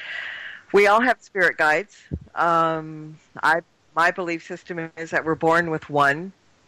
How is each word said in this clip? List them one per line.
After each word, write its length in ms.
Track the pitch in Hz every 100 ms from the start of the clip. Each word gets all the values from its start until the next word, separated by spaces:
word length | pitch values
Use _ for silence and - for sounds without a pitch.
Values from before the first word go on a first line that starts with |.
| - - - - - - -
We 140 | 196 202
all 140 | 214
have 180 | 254 220
spirit 360 | - 196 170 -
guides. 400 | 156 156 202 - - - -
Um, 840 | - 165 165 165 160 156 156 156 156 _ -
I, 180 | 151 170 - _ _
my 160 | 160 175
belief 360 | 180 175 165 -
system 440 | 175 - 175 165 165
is 140 | 165
that 140 | 160
we're 100 | 151
born 360 | 156 165 165 170
with 200 | 156 -
one, 420 | 147 139 147 190 - _ _